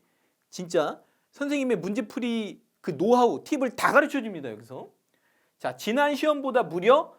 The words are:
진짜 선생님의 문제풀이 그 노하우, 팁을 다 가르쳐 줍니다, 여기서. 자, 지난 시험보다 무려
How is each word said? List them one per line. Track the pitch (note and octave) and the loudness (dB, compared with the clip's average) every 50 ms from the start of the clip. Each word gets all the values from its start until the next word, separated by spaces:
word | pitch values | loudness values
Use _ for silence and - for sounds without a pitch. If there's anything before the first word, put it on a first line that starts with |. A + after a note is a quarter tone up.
| _ _ _ _ _ _ _ _ _ _ | _ _ _ _ _ _ _ _ _ _
진짜 | - - F3+ E3+ F3+ E3+ D3 D#3+ - - _ _ _ _ _ _ | -14 -12 -10 -2 0 0 0 0 -4 -10 _ _ _ _ _ _
선생님의 | _ - C#4 C#4+ D4 C#4+ C4 B3+ A#3 F3 | _ -8 -6 -4 -2 -2 0 0 -2 -2
문제풀이 | D3+ F#3+ G#3 B3 G#3+ - - B3+ A#3 A#3+ A#3 A3+ G#3+ F#3+ - - _ _ _ _ | -2 -4 -4 -4 -6 -6 -6 -6 -4 -4 -2 -4 -4 -6 -10 -14 _ _ _ _
그 | - G3 D#3+ C3 | -8 -8 -4 0
노하우, | F3 A3 B3 B3 B3 A3+ D#3 C3+ - | 2 4 6 6 6 4 2 0 -4
팁을 | - D4+ C4+ C4+ A#3+ - | -4 -2 -2 -2 -2 -2
다 | - - - | 0 0 4
가르쳐 | G3+ C#4 D#4 - - C#4 | 4 4 4 4 -2 -6
줍니다, | A3 A3 F#3+ D#3+ C3+ A#2+ | -6 -6 -10 -10 -10 -10
여기서. | G#2+ G#2+ A#2+ - B2+ D3 A3 - _ _ _ _ _ _ _ _ _ _ _ _ _ _ | -10 -12 -14 -16 -16 -16 -16 -16 _ _ _ _ _ _ _ _ _ _ _ _ _ _
자, | - C3 B2 | -8 -8 -6
지난 | - - G#3 A3+ C#4 C#4+ D4 D4 | -6 -4 -2 0 2 2 2 0
시험보다 | - D#4 D#4 D4+ C#4+ C4+ C4+ A#3+ B3 G#3+ | 0 0 0 0 0 -2 0 0 0 0
무려 | E3 D#3+ F3+ F3 A3 C4 D#4 E4 - - | 0 -2 0 4 6 6 6 4 0 -10